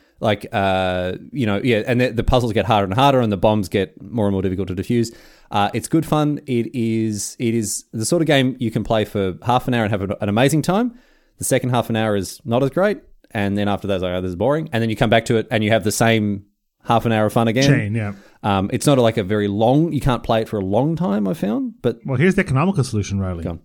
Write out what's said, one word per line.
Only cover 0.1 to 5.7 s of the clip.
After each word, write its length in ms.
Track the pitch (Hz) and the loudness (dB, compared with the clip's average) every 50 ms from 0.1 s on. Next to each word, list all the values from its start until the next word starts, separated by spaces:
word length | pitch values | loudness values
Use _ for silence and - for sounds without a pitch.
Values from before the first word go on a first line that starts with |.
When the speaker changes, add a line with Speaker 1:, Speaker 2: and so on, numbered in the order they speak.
| _ _ | _ _
Speaker 1:
Like, 280 | - 113 107 101 - - - | -2 -2 -2 -2 -4 -6 -4
uh, 640 | 107 98 95 95 95 92 92 90 90 90 90 92 - - - - | -2 0 0 0 0 0 0 -2 -2 -2 -4 -6 -8 -12 -12 -4
you 120 | 147 127 | -2 0
know, 160 | 107 101 101 104 | 0 0 0 2
yeah, 200 | 135 120 104 107 | 2 2 2 2
and 140 | - 123 120 | 0 0 0
the, 80 | 123 127 | 0 0
the 160 | - 113 113 | 0 -2 0
puzzles 300 | - - 127 117 120 104 | 2 2 2 2 2 0
get 100 | 107 95 | 0 2
harder 220 | 95 110 104 98 | 2 2 2 2
and 80 | 92 98 | 2 2
harder 260 | 117 135 143 139 127 | 2 4 4 4 4
and 100 | 120 110 | 2 2
the 60 | 104 | 0
bombs 320 | 92 85 110 107 107 98 90 | 2 2 2 2 2 0 0
get 320 | - 107 95 - - - - | 0 -2 -2 -2 -4 -18 -18
more 240 | - - 117 104 | -8 -4 0 0
and 60 | 101 98 | 2 0
more 80 | 95 | 0
difficult 280 | 92 98 92 92 95 92 | 0 -2 -2 -4 -4 -6
to 60 | 92 | -4
defuse. 400 | 90 92 - 120 120 117 117 117 - - - - _ _ _ | -6 -4 -2 0 0 0 -2 -4 -14 -20 -20 -20 _ _ _
Uh, 180 | - 104 101 101 | -2 0 0 0